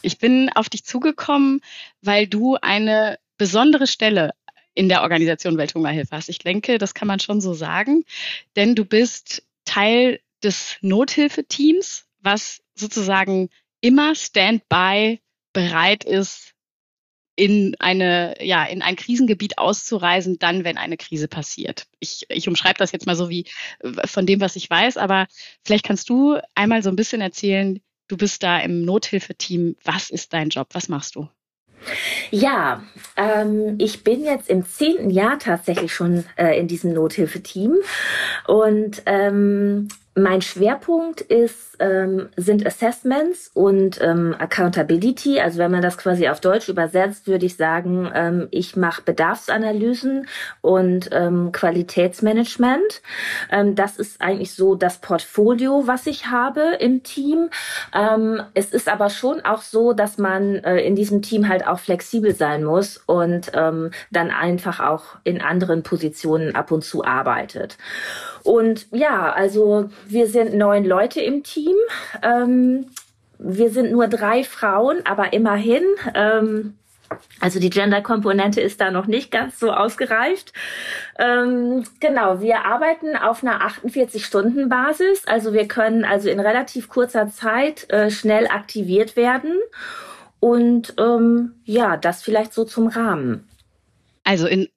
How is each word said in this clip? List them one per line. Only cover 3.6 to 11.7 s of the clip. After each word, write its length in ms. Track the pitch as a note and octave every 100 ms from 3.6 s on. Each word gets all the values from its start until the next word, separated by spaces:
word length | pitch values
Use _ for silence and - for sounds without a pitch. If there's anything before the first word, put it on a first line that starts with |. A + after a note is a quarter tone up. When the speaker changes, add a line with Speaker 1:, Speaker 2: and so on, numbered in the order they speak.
| C#4 D4+ C4+
Speaker 1:
Stelle 460 | - A3 G3+ D#3 - _ _ _
in 160 | - F#3+
der 140 | F3+
Organisation 540 | E3 E3 E3 D#3+ F3+ E3
Welthungerhilfe 580 | D3+ D#3+ D#3 D#3 C3+ D#3
hast. 140 | -
Ich 100 | F3
denke, 400 | E3+ F#3+ G#3 A#3
das 160 | G3 -
kann 120 | G#3+
man 120 | G3
schon 200 | - G#3
so 140 | F#3+
sagen, 500 | E3 D#3 E3+ G#3+ D4+ D#4+ - - - - -
denn 180 | G#3
du 100 | A3+
bist 600 | G3 G#3+ A#3+ - - - - _
Teil 580 | - - G#3 A#3+ B3+ - _ _
des 340 | G#3 F#3 - -
Nothilfeteams, 1200 | G3 G3 C#4 - D4 - C#4 - D4